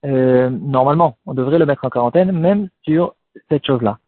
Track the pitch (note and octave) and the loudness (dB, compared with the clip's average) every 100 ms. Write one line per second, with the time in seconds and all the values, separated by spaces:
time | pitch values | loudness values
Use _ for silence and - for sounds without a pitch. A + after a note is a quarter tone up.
0 | C#3+ C3 C3 B2+ B2+ B2+ C#3+ C3 C3+ D3+ | -2 0 2 2 0 -4 -2 0 2 2
1 | E3 - - C3+ B2+ E3 D3+ C#3 C3 B2 | 0 -2 -10 -6 0 0 0 -2 -4 -2
2 | A#2+ E3+ F#3 F3+ E3+ G3+ F#3+ _ - D#3 | 0 2 0 0 0 0 -4 _ -2 0
3 | F3 _ _ - _ D3 - C3 A2+ A2 | -2 _ _ -20 _ -4 -2 -2 -2 -4